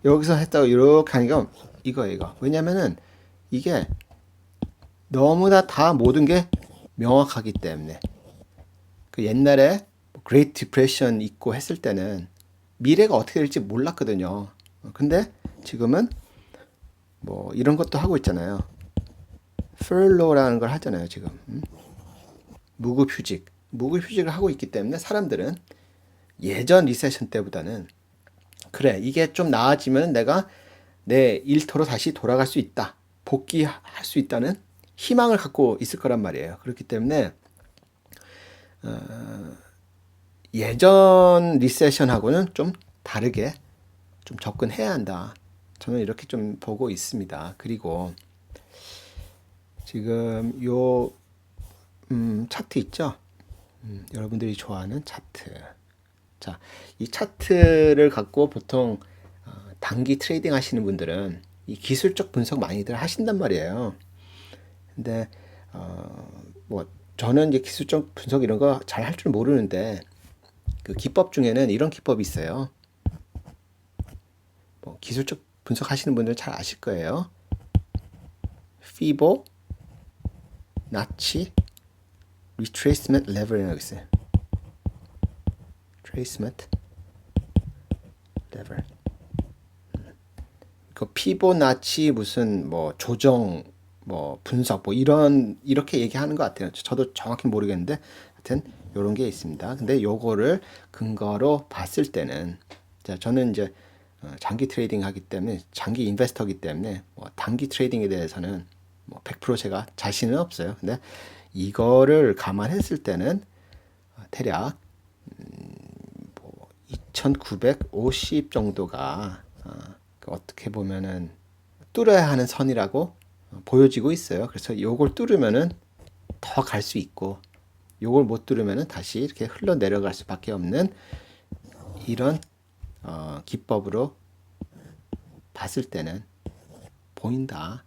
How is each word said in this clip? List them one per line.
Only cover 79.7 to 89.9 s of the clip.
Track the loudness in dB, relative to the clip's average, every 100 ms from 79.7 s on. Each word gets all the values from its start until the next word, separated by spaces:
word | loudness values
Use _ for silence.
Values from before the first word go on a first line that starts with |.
| -18 -16 -20 -20 _ -12 -12 -20 -20 -12 -12 -6
피보나치 | -6 -6 -6 -4 -4 0 -2 -2 _ _ _ _ _ _ _ _ -12
리트레이스먼트 | -12 -2 0 0 2 0 0
레벨이라고 | -6 -2 -2 -2 -6
있어요. | -10 -16 -2 -2 0 -2 -2 -10 -10 -12 -12 -12 -20 -8 -8 -4 -8 -8 -20 -20 _ _
트레이스먼트 | -12 -10 -10 -8 -10 -10 -8 -10 -10 -20 -20 _ _ -6 -2 -2 -2 -18 -10 -10 -10 _ _ -14 -14
레벨. | -18 -12 -12 -12 -12 -12 -12 -10 -10 -10 -16 _ _ _